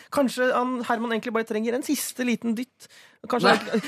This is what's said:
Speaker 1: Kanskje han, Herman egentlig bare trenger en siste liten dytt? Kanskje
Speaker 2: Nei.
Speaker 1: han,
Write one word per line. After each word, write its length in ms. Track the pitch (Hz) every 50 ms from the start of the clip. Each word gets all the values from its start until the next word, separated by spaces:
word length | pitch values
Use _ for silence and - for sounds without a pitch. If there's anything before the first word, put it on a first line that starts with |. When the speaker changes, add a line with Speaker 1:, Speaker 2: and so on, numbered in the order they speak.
| - - -
Speaker 1:
Kanskje 300 | 285 277 226 - 247 254 254 226
han, 220 | 240 254 254 254 240 233
Herman 240 | - 240 220 233 240
egentlig 220 | 226 214 - 247 214
bare 80 | 226 220 -
trenger 260 | 220 214 220 240 226
en 80 | 269 311
siste 400 | - 285 - - - - - 254
liten 300 | 247 226 - - 233 220
dytt? 320 | 226 262 - _ _ - - - - - - _ _ -
Kanskje 240 | - 254 233 180 196
Speaker 2:
Nei. 60 | - -
Speaker 1:
han, 240 | - - - 214 -